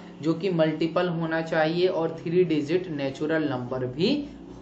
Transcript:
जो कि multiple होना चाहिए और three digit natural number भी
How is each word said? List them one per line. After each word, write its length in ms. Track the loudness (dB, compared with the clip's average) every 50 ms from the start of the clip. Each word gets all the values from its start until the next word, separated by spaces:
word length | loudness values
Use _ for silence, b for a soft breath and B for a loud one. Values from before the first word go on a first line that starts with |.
| B B B B -2
जो 120 | -2 0
कि 160 | 0 0 0 2
multiple 560 | 4 4 2 2 2 0 0 2 2 2 2
होना 300 | 0 -2 -2 0 0 -2 -2
चाहिए 440 | 0 2 2 2 4 4 2 2 2
और 280 | 2 2 0 -2 -2
three 280 | -4 -4 0 4 4 4
digit 420 | 4 4 0 2 2 0 0 -2 -2
natural 580 | -4 -4 -4 -4 -4 -2 -2 0 0 0 0 0
number 380 | -2 -2 -4 -4 -4 -4 -4 -4
भी 240 | -2 0 2 2 2 0 -2 B B B B -16 -10 -4